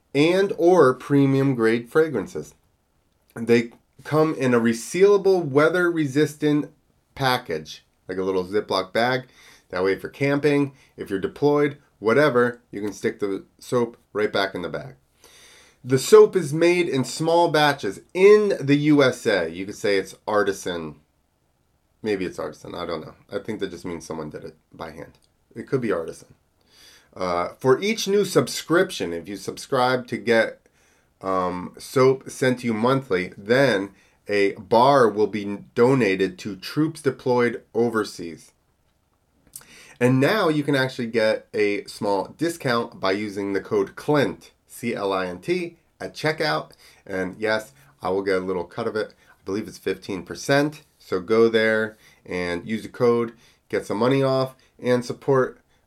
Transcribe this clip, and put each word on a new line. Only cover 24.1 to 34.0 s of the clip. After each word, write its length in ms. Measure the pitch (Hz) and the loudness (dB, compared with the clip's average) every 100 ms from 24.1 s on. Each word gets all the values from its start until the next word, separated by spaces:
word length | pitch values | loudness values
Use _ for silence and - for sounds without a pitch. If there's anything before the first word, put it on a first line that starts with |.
| 82 76 | -10 -10
did 140 | 78 | -12
it 140 | 80 - _ | -16 -20 _
by 180 | - 82 | -16 -16
hand. 280 | 78 - _ _ _ _ 117 | -16 -20 _ _ _ _ -16
It 140 | 113 | -6
could 100 | 135 | -4
be 140 | 117 | -2
artisan. 400 | 87 82 78 - _ _ _ _ _ - _ _ | -4 -6 -12 -18 _ _ _ _ _ -20 _ _
Uh, 360 | - 92 87 90 - | -8 -4 -2 -4 -4
for 180 | 131 131 | 2 2
each 260 | 196 226 - | 2 -4 -2
new 160 | 202 | 0
subscription, 880 | 196 160 123 - - 165 185 - 87 | 0 0 0 -4 -2 0 0 -4 -6
if 160 | 85 82 | -8 -10
you 80 | 101 | -12
subscribe 720 | - - - 135 123 127 120 | -12 -12 -4 0 0 0 -4
to 80 | 113 | -6
get, 500 | 101 113 107 - _ _ _ _ _ _ | 2 2 2 -4 _ _ _ _ _ _
um, 560 | 95 95 92 90 87 - | -4 -2 -2 -4 -10 -14
soap 520 | - 135 131 135 - | -4 2 4 2 -4
sent 300 | - 131 123 | -2 -2 0
to 80 | 120 | -2
you 60 | |
monthly, 600 | 107 120 135 135 92 90 - | 0 0 0 0 -4 -4 -8
then 520 | 101 123 139 101 98 _ | 0 2 4 2 -4 _